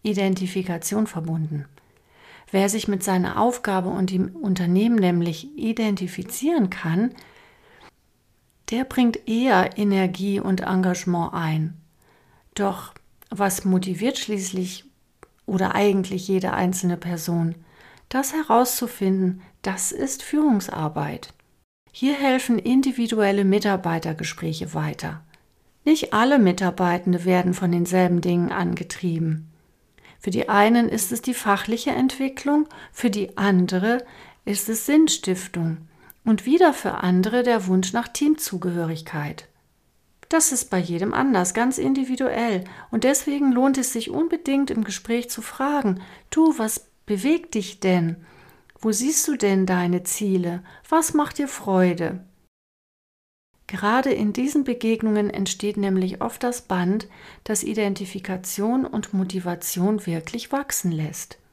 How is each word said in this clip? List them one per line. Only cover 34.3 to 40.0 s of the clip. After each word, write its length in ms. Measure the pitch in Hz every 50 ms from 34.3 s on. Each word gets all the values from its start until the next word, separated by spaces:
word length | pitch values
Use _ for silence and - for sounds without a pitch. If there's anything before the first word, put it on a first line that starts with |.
| - _ _
ist 240 | - 202 - - -
es 160 | 226 226 -
Sinnstiftung 920 | - 285 311 320 302 - - - 196 185 185 - - - 180 165 165 160 156 - - _ _ - - - _ _
und 220 | 226 220 208 -
wieder 280 | 254 294 349 370 320 277
für 220 | - - 196 -
andere 460 | - - 180 180 180 185 214 226 247
der 240 | 240 247 233 220 190
Wunsch 240 | 185 185 185 185 -
nach 160 | - 233 240
Teamzugehörigkeit. 1400 | - - - 294 294 311 302 - - 196 180 180 180 175 175 170 160 165 156 160 - - 156 147 151 160 - - _ _ _ _ _ _ _ _ _ _ _